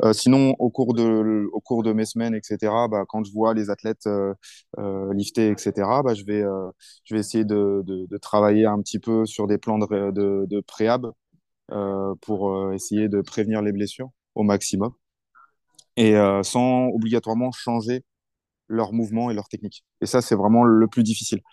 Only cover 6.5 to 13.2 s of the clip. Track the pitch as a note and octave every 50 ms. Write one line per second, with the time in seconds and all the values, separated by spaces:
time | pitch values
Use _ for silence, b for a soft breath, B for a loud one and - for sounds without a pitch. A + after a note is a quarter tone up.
6.5 | G2 F#2+ F#2+ F#2 - b b b b b _ - A2 G#2+ G2+ - - A2+ A2+ G#2
7.5 | G#2+ G#2 G2+ G2+ G2+ G2 F#2+ F#2 F#2+ F#2 F#2 F2+ G2+ G2 - - - G#2 G#2 G#2
8.5 | G#2 G#2+ A2 G#2+ G#2 G#2 G2 - - G2+ - A2+ A2+ A2+ A2 G#2+ - - G#2 G2
9.5 | G#2 G2+ - A2+ A2 G#2+ G#2+ G2+ G#2+ G2 G2+ G2+ F#2+ G2+ G2+ G2+ G2+ G2 G2 F#2
10.5 | G#2 G2+ G2 - - - A2 A2 A#2+ B2+ B2 A2+ - _ _ _ _ _ _ _
11.5 | _ _ _ - - G#2 G2+ G2 G2 G2 G2 G2 F#2+ E2+ - - G#2+ F#2+ G2+ G2
12.5 | F#2+ F#2+ G2 F#2+ F#2+ F#2+ - - G#2 G#2+ G#2+ G#2 G2 G2+